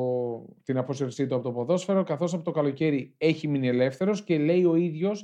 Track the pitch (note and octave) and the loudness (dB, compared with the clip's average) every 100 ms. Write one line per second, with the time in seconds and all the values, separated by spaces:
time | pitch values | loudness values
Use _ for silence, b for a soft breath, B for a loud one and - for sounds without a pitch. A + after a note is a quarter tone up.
0 | B2+ B2 A#2+ A#2 A#2 - - C3 B2+ C3+ | 0 -2 -2 -6 -10 -12 -4 -2 -2 -2
1 | C3+ A#2+ C3+ B2+ B2 A#2+ A#2+ F3+ F3+ F#3+ | -4 -2 -2 0 -2 -4 0 0 2 0
2 | F#3 D3 F3 E3+ E3 D#3+ D3 C3+ D#3+ C#3+ | 0 -2 -2 -2 -2 0 0 0 0 0
3 | B2 _ D#3 D#3 D3+ C#3+ B2+ B2 C3 C3+ | -4 _ 0 2 0 0 2 2 2 0
4 | F#3+ G3+ - D#3+ D3 F3 F3+ E3 F3 D#3 | -2 -2 0 0 4 4 4 4 0 0
5 | F#3 G#3 | -2 -2